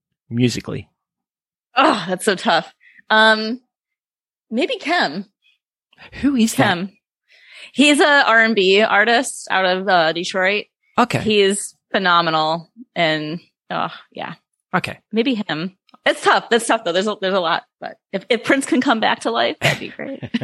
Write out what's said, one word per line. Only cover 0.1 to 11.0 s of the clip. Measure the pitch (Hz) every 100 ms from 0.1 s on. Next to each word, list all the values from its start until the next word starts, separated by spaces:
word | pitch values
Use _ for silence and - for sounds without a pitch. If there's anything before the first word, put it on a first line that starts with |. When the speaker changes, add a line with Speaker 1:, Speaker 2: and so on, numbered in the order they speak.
| _ _
Speaker 1:
musically? | 120 123 113 - 104 - _ _ _ _ _ _ _ _ 254
Speaker 2:
Oh, | 302 220 170
that's | 185 -
so |
tough. | 190 220 165 - _ _ - -
Um, | 220 220 220 220 247 _ _ _ _ _ _ _ _ _
maybe | 226 370 466
Kem. | 285 349 170 165 - _ _ _ _ _ _ _ - -
Speaker 1:
Who | 285 262
is | 226 -
that? |
Speaker 2:
Kem. | 214 175 190 - _ _ _ _ _ - -
He's | - 294 285
a | 311 285 254
R | 226
and | 226 202
B | 185 196
artist | 220 202 214 233 262 - -
out | 185 190
of, | 185 196
uh, | 180 160
Detroit. | 165 175 190 185 208 - _ _
Speaker 1:
Okay. | -